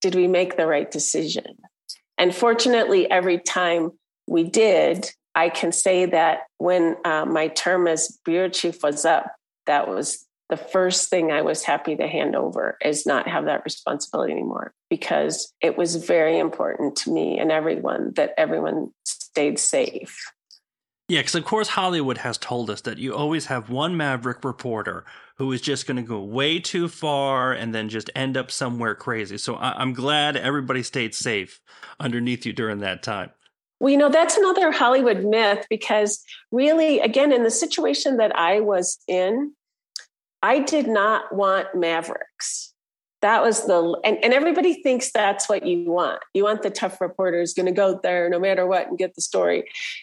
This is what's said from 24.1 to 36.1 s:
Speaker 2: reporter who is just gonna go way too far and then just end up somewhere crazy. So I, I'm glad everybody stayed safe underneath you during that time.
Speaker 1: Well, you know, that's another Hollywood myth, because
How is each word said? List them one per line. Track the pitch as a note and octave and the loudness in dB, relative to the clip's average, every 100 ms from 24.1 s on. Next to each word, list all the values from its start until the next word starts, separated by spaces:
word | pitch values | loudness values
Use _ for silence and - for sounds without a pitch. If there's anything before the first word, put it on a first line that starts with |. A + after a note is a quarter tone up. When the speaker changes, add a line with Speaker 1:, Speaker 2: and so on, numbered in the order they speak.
| C3 B2 A#2+ | -2 -4 -6
Speaker 2:
reporter | C3+ B2 B2+ A2 G2+ F2 - - - - | -8 -8 -6 -6 -6 -10 -14 -20 -20 -8
who | C3+ | -4
is | B2+ | -4
just | - C3 - | -4 -4 -4
gonna | B2+ | -6
go | A2+ G#2+ | -4 -8
way | G2 A#2+ C#3+ E3+ | -6 -2 -2 -2
too | E3 F3+ E3+ | -4 -4 -4
far | - D#3 C#3+ C#3 C3+ B2+ | -4 -4 -2 0 0 0
and | B2+ A#2 | -2 -4
then | A2 G#2+ | -6 -6
just | A2 - | -6 -8
end | B2+ C3+ C3 | -6 -4 -4
up | B2 | -6
somewhere | - C3 A#2+ A2+ | -6 -6 -4 -4
crazy. | G2+ - A2+ G2+ G#2 | -4 -6 -6 -6 -8
So | - | -8
I, | - B2+ - | -6 -6 -4
I'm | B2+ | -4
glad | B2 C3+ D3+ D3 C#3 | -2 0 0 0 -2
everybody | C3 C#3+ C3 B2+ | -2 -2 -2 -4
stayed | A#2 C3+ A2+ | -4 -4 -4
safe | - C3 G#2 F2+ - _ - - - | -4 -4 -4 -6 -14 _ -20 -20 -8
underneath | C#3+ A#2+ A#2+ B2 | -6 -2 -2 -4
you | A#2 | -6
during | G#2 A2 G2+ | -4 -4 -4
that | G2 F2+ | -6 -6
time. | - G#2 F#2 - _ _ _ _ | -6 -8 -8 -14 _ _ _ _
Speaker 1:
Well, | C4+ | 2
you | C#4 | 4
know, | D4 | 6
that's | D#4+ E4+ - | 4 4 4
another | G4 F#4 E4+ | 4 4 2
Hollywood | - B3 C4 A#3+ F#3+ | 2 4 4 4 2
myth, | G3+ A3 G#3+ G3+ - | 2 2 2 0 -2
because | A3 - A3 G#3 | -6 0 0 0